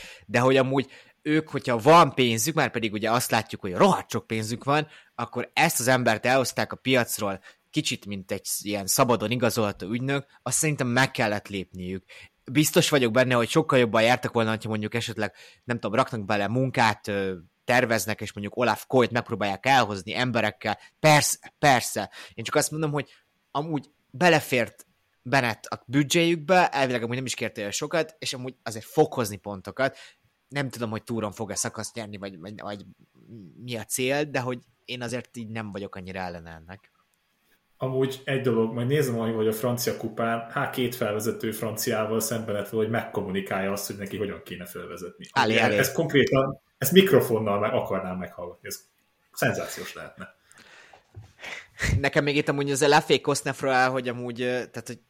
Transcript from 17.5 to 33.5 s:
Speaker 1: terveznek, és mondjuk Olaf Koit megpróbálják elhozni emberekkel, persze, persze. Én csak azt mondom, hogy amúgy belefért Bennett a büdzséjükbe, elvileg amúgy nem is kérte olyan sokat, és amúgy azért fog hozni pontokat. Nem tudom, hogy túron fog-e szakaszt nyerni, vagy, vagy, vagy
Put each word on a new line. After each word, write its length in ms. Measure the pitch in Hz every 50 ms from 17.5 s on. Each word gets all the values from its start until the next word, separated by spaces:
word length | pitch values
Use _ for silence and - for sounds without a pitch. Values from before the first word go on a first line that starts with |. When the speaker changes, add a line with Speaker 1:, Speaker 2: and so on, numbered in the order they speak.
| _ _ _
Speaker 1:
terveznek, 560 | - 120 123 127 110 113 107 92 110 104 -
és 120 | 107 104 -
mondjuk 240 | 107 101 101 -
Olaf 280 | 117 123 113 104 - -
Koit 240 | - 139 127 117 107
megpróbálják 540 | 117 120 110 - 117 95 104 101 95 - -
elhozni 500 | 127 139 127 113 98 104 95 90 107 80
emberekkel, 640 | 104 127 127 113 117 107 104 - - - 110 101 - - - _ _
persze, 540 | - 156 151 143 - - - - - - - -
persze. 500 | 151 147 131 117 - - - 110 98 - - - - - -
Én 100 | - 117
csak 120 | - -
azt 160 | 151 139 -
mondom, 200 | 151 156 160 147
hogy 180 | 143 147 131 - _ _ _ _ _ _ _ _
amúgy 380 | - 139 151 165 156 139 - _ _ _ _ _
belefért 760 | - 127 175 175 160 147 - - 131 120 110 101 - - - _ _ _ _ _ _ _ -
Bennett 380 | 123 143 139 123 117 107 - -
a 180 | - 110 - _
büdzséjükbe, 840 | - 123 143 151 127 - 175 165 170 170 160 147 151 185 180 165 -
elvileg 340 | - 139 135 127 123 117 117
amúgy 120 | 113 123
nem 100 | 131 131
is 100 | 120 -
kérte 240 | - 120 104 - 110
olyan 120 | 101 101
sokat, 440 | - - 151 147 175 165 156 160 - -
és 140 | - - 139
amúgy 220 | 123 127 131 - _ -
azért 220 | 120 113 117 -
fog 280 | - - 156 151 151 -
hozni 240 | 135 113 98 104
pontokat. 600 | 95 - 104 101 92 - 101 - - 135 135 - - - - - _ _ _ _ _ _
Nem 220 | _ 131 143 139 123
tudom, 200 | 110 117 120 107
hogy 140 | 110 104 -
túron 280 | - 120 113 107 104
fog-e 240 | 92 - - 95 98
szakaszt 400 | - - - - - - - -
nyerni, 220 | 117 107 104 104
vagy, 220 | 95 98 101 95 80
vagy, 220 | 82 101 107 -
vagy 240 | - 101 104 98 95 98 - _ _ _ _ 64 _ - 117 110 95 78